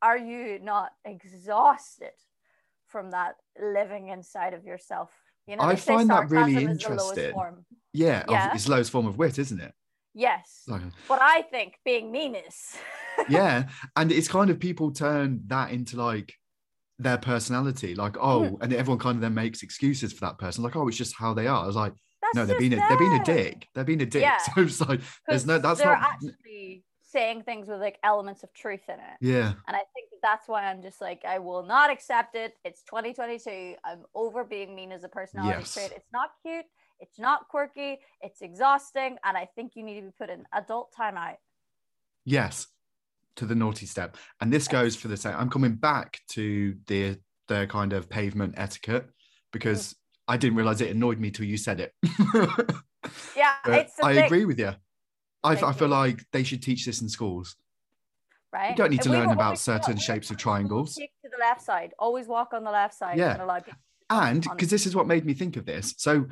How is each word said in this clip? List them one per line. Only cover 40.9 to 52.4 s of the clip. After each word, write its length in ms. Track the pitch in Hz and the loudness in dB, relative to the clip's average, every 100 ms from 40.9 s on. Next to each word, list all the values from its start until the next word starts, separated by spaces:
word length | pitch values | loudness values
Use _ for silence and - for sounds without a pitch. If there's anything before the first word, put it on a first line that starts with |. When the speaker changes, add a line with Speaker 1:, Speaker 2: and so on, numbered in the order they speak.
Speaker 1:
timeout." 440 | - 220 190 170 170 _ _ _ _ _ _ _ _ 127 | -8 -6 -6 -10 -14 _ _ _ _ _ _ _ _ -2
Speaker 2:
Yes, 420 | 135 101 - - _ _ _ _ _ _ - | 0 0 -6 -14 _ _ _ _ _ _ -10
to 80 | 110 | -2
the 100 | 117 | 2
naughty 300 | 110 107 98 | 0 -2 -8
step. 320 | - 85 - - _ | -10 -10 -12 -20 _
And 120 | 110 | 0
this 140 | 143 135 | 2 2
Speaker 1:
Yes. 20 | |
Speaker 2:
goes 260 | 131 120 113 | 2 2 0
for 120 | 113 | -6
the 80 | 101 | -8
same. 180 | 107 92 | -6 -4
I'm 140 | 131 | -2
coming 260 | 135 127 107 | 2 2 2
back 460 | 151 139 - - - | 0 0 -4 -12 -12
to 440 | - 107 104 101 95 - | -6 -2 0 0 -2 -2
the, 320 | 98 98 95 _ _ - | -2 0 -4 _ _ -4
the 200 | 104 98 | -2 -2
kind 260 | 104 98 | -2 -2
of 160 | 95 85 | -2 -4
pavement 460 | 107 101 104 95 - | -4 -4 -2 -4 -4
etiquette 520 | 98 - - 120 131 _ _ _ _ | -8 -8 -4 -4 -4 _ _ _ _
because 420 | 110 117 104 - - | -4 -2 -2 -4 -14
Speaker 1:
Mm. 300 | _ _ - | _ _ -2
Speaker 2:
I 100 | 117 | 0
didn't 200 | 131 113 | 2 4
realise 240 | 110 107 | 2 2
it 100 | 117 | 0
annoyed 280 | 107 120 110 | 2 0 0
me 120 | 107 | -4
till 140 | 104 104 | -4 -4
you 120 | 104 | -4
said 220 | 110 92 | -4 -4
it. 120 | 90 - | -6 -2
<laughs> 800 | 165 - 202 226 | -2 2 2 4